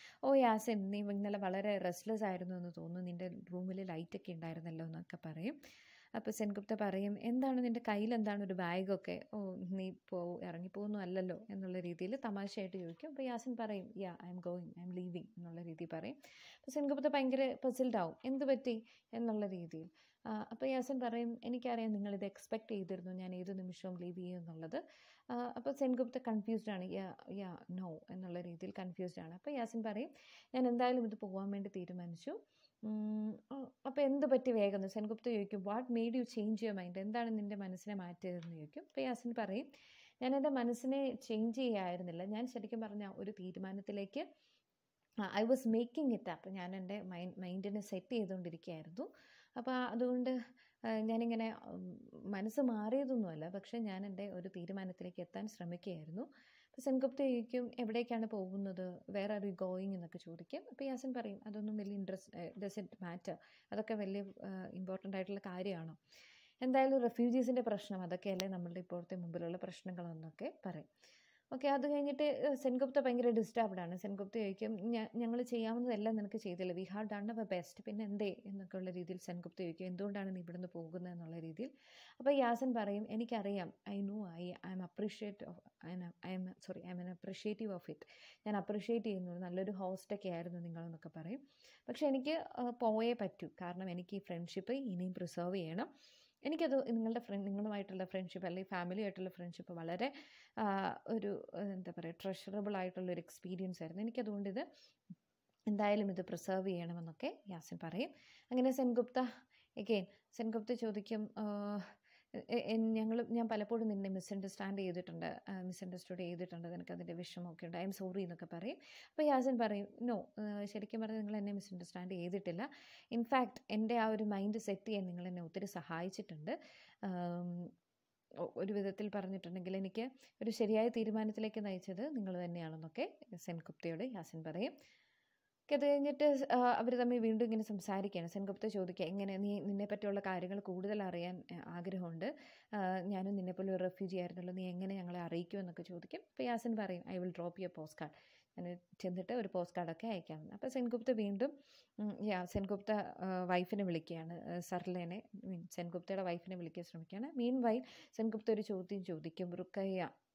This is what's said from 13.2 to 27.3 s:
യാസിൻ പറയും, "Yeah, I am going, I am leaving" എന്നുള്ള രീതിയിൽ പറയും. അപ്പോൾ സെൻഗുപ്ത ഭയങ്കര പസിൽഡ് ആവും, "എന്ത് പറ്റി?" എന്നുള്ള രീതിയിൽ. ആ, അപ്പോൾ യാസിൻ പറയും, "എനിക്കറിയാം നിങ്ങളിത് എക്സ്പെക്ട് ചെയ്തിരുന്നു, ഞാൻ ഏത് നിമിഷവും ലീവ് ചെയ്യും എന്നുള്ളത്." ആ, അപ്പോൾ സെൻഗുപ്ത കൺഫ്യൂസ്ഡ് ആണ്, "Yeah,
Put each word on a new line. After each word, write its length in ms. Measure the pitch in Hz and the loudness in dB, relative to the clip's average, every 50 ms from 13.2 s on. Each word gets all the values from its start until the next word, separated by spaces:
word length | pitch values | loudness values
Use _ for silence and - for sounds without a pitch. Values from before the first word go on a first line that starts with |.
| 269 | -2
യാസിൻ 300 | 254 240 233 240 262 240 | -2 -2 -2 -2 -4 -2
പറയും, 320 | 233 226 214 208 196 - - - | -2 -2 -2 -2 -2 -4 -6 -6
"Yeah, 200 | 185 196 180 170 | -4 -4 -4 -6
I 140 | - - 175 | -8 -10 -8
am 100 | 180 180 | -8 -6
going, 300 | 175 180 175 180 175 160 | -4 -2 -2 -2 -4 -8
I 140 | - 175 175 | -10 -10 -8
am 100 | 180 180 | -6 -4
leaving" 340 | 180 180 180 170 175 160 - | -4 -4 -4 -4 -6 -8 -8
എന്നുള്ള 320 | - - 175 170 165 170 170 | -12 -12 -10 -10 -8 -8 -8
രീതിയിൽ 280 | 170 160 160 170 165 | -8 -6 -6 -6 -6
പറയും. 260 | 165 160 170 220 285 285 - - - - - - - | -4 -4 -4 -6 -8 -8 -12 -20 -20 -20 -20 -20 -20
അപ്പോൾ 200 | - _ - - | -14 _ -4 0
സെൻഗുപ്ത 360 | 302 285 277 285 277 269 302 | 2 4 4 4 4 4 4
ഭയങ്കര 340 | 285 285 269 262 254 262 269 262 254 - | 4 4 4 4 4 4 4 2 2 0
പസിൽഡ് 420 | - 262 247 - 262 254 233 208 | 0 0 2 4 2 4 4 4
ആവും, 160 | 175 165 - - - | 2 2 0 -2 -2
"എന്ത് 220 | 254 269 269 285 | 0 0 2 4
പറ്റി?" 300 | 269 269 269 269 254 233 220 226 - - - _ _ - | 4 4 4 4 2 0 0 -2 -10 -18 -20 _ _ -4
എന്നുള്ള 320 | 226 233 233 214 214 208 196 | -2 0 2 2 2 0 0
രീതിയിൽ. 400 | 190 180 170 160 - 156 165 180 - - - _ _ _ - | -2 -4 -6 -6 -8 -8 -10 -10 -14 -20 -20 _ _ _ -6
ആ, 60 | - 220 214 214 - | -4 -4 -4 -4 -6
അപ്പോൾ 180 | 233 226 269 269 | -6 -2 0 0
യാസിൻ 300 | 262 254 247 262 277 254 | 2 2 0 0 0 0
പറയും, 320 | 247 233 233 240 240 233 233 226 - | 0 0 0 0 0 0 -2 -4 -2
"എനിക്കറിയാം 480 | 240 240 247 240 254 240 233 226 220 214 | -2 -2 0 0 0 0 2 2 2 2
നിങ്ങളിത് 300 | 202 202 202 202 190 202 | 2 0 0 -2 -2 -2
എക്സ്പെക്ട് 440 | 196 196 - - - 226 220 220 - | -4 -4 -8 -8 -6 -6 -4 -4 -2
ചെയ്തിരുന്നു, 420 | 226 196 185 170 190 180 180 185 185 | -4 -2 -2 -2 -4 -4 -4 -6 -6
ഞാൻ 180 | 185 185 185 185 | -6 -6 -6 -6
ഏത് 160 | 180 185 190 196 | -6 -4 -4 -4
നിമിഷവും 400 | 190 185 180 175 - - 185 180 175 | -4 -6 -6 -8 -8 -8 -8 -6 -6
ലീവ് 180 | 175 180 175 | -6 -6 -6
ചെയ്യും 220 | 180 180 180 180 180 | -6 -6 -6 -6 -6
എന്നുള്ളത്." 400 | 170 165 160 160 160 160 - 330 320 - - - - - - - _ - | -8 -10 -10 -8 -8 -6 -4 -6 -6 -8 -12 -20 -20 -20 -20 -18 _ -6
ആ, 60 | 247 240 247 240 - | -4 -4 -4 -4 -4
അപ്പോൾ 200 | 254 233 277 269 | -4 -4 -4 0
സെൻഗുപ്ത 440 | - 277 254 254 240 254 240 - 254 | 2 4 4 4 4 2 0 -2 -2
കൺഫ്യൂസ്ഡ് 520 | 254 233 220 214 196 226 226 214 220 220 | 0 0 0 2 2 2 0 0 0 0
ആണ്, 140 | 202 185 180 190 | -2 -2 -2 -2
"Yeah, 240 | 180 190 190 185 - - - - | -2 -4 -4 -4 -8 -10 -12 -10